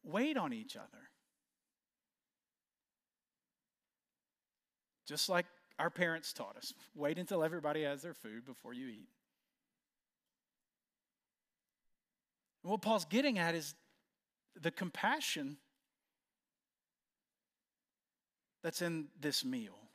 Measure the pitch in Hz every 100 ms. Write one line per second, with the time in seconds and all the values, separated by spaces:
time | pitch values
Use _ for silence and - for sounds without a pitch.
0 | - 180 277 277 160 113 110 - 104 107
1 | - _ _ _ _ _ _ _ _ _
2 | _ _ _ _ _ _ _ _ _ _
3 | _ _ _ _ _ _ _ _ _ _
4 | _ _ _ _ _ _ _ _ _ _
5 | - 147 - 180 175 - _ - 160 175
6 | 175 165 156 - 98 101 - - - -
7 | 143 160 180 190 160 170 147 151 147 143
8 | 165 156 110 110 127 123 - 123 131 110
9 | - _ _ _ _ _ _ _ _ _
10 | _ _ _ _ _ _ _ _ _ _
11 | _ _ _ _ _ _ _ _ _ _
12 | _ _ _ _ _ _ 170 208 208 220
13 | 156 202 285 214 170 165 147 - _ _
14 | _ _ _ _ _ - 165 - 180 -
15 | 202 302 - - 139 147 _ _ _ _
16 | _ _ _ _ _ _ _ _ _ _
17 | _ _ _ _ _ _ _ _ _ _
18 | _ _ _ _ _ _ 165 - 175 160
19 | 147 - 147 135 135 127 104 - -